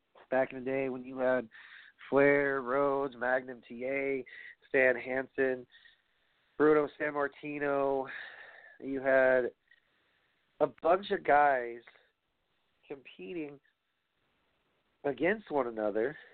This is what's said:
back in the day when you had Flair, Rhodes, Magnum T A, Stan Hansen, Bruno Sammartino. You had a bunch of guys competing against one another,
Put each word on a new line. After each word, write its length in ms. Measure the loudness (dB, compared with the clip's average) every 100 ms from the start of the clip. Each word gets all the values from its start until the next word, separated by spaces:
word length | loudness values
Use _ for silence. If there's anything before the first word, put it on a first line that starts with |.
| _ -20 -2
back 220 | 0 0
in 80 | -4
the 40 |
day 240 | -4 -2 -4
when 160 | -6
you 140 | -10 -4
had 300 | 0 0 -2 -12 -20 -20 -20 _ 0
Flair, 540 | 4 6 4 2 -2
Rhodes, 540 | -2 0 0 0 -4 -4
Magnum 420 | -2 -2 -2 -14 -14
T 180 | -10
A, 400 | -6 -4 -2 -4 -8 -16 -20 -20 _
Stan 260 | 4 4
Hansen, 720 | 2 -2 -4 -4 -2 0 -2 -8 -20 -20 _ _ _ _ _ _ 2
Bruno 300 | 4 4 2 -2
Sammartino. 1040 | -4 -2 -4 -6 -10 -4 -2 0 0 0 -4 -10 -14 -18 -20 -20 -20 -14
You 200 | -8 -4
had 500 | 2 4 6 4 2 -6 _ _ _ _ _ _ _ _ _ -4
a 80 | -4 0
bunch 280 | 0 0 0
of 140 | -4
guys 560 | 4 4 6 2 -2 -10 -16 -20 _ _ _ _ _ _ _ _ -16
competing 720 | -16 -16 -18 -12 -10 -10 -12 _ _ _ _ _ _ _ _ _ _ _ _ _ _
against 460 | -6 -2 -2 -2 -4
one 160 | -4 -2
another, 500 | -2 -2 0 -2 -4 -18